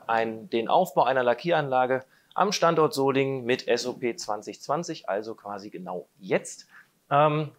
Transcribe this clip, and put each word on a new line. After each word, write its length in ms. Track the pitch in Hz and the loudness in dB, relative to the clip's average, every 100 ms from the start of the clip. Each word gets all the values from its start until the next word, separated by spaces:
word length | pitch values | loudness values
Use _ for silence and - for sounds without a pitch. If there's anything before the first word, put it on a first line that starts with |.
| - | -2
ein, 420 | 113 113 110 110 | 0 0 -4 -4
den 180 | 113 113 | -2 2
Aufbau 360 | 147 185 170 | 2 2 2
einer 180 | 127 131 | 2 4
Lackieranlage 840 | 123 117 170 165 143 127 127 131 - _ _ | 2 2 2 0 2 2 2 0 -4 _ _
am 160 | - 202 | -2 0
Standort 440 | 190 170 160 151 | 2 2 4 2
Solingen 500 | 139 135 131 135 135 | 2 2 2 0 -2
mit 240 | 117 127 - | 0 0 0
S 180 | 117 123 | 0 0
O 60 | |
P 240 | - 120 - | -4 -4 -4
zwanzig 440 | - 104 104 98 | -6 -6 -8 -10
zwanzig, 480 | - 151 170 156 - | -4 -4 -4 -10 -4
also 280 | 98 110 107 | -4 -4 -10
quasi 340 | 101 101 101 | -12 -12 -12
genau 380 | - 90 90 - _ | -14 -10 -12 -12 _
jetzt, 480 | 190 180 - - - - _ _ - | -4 -4 -4 -14 -20 -20 _ _ 0
ähm, 400 | 143 151 151 147 | 2 4 2 -4